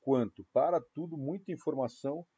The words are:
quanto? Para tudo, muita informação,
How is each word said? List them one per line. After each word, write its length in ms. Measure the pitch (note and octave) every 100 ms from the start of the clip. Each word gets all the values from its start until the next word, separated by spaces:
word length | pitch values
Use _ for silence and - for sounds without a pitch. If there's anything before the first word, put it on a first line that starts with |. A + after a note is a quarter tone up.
quanto? 440 | - C3 A2+ - -
Para 300 | B2 D3+ E3+ -
tudo, 240 | D3 E3+ D#3+
muita 360 | C3+ F#3+ F#3+
informação, 720 | E3 - C#3 A#2+ - C#3 D#3 F3